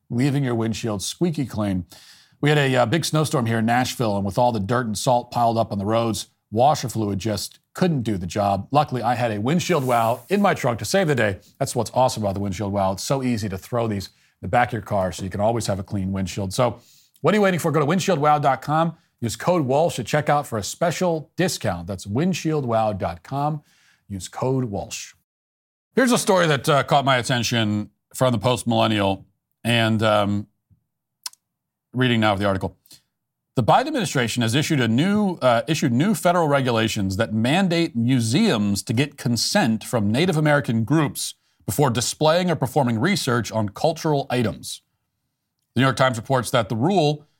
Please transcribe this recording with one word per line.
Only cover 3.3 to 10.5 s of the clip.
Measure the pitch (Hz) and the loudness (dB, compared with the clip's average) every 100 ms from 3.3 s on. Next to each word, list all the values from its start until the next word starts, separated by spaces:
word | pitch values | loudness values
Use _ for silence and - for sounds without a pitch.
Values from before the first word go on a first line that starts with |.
| 143 113 | 0 0
here | 117 | 0
in | 113 | 2
Nashville, | 120 123 - 113 101 | 0 0 -2 -2 0
and | |
with | 98 127 | -2 0
all | 123 | 0
the | 113 | 0
dirt | 98 123 117 | 0 -2 -2
and | 101 | -2
salt | 139 123 120 | 0 0 -2
piled | 120 117 113 | 0 0 2
up | 110 | -2
on | 101 | -2
the | |
roads, | 98 113 117 104 - _ _ | 0 0 0 -2 -8 _ _
washer | 107 139 151 110 | 2 2 2 -2
fluid | 113 104 98 | -4 -4 -2
just | 110 101 - - _ | -4 -4 -6 -14 _
couldn't | - 185 143 | -2 0 0
do | 113 95 | -2 -4
the | 90 | -4
job. | 107 101 98 - | -2 0 0 0
Luckily, | 135 - 127 | 0 0 -2
I | 113 117 | -2 0
had | 120 | -2
a | 104 | -2
Windshield | 117 175 - 165 | 0 0 0 0
Wow | 127 120 113 123 - | 2 2 2 -2 -2
in | 202 | 2
my | 196 | 2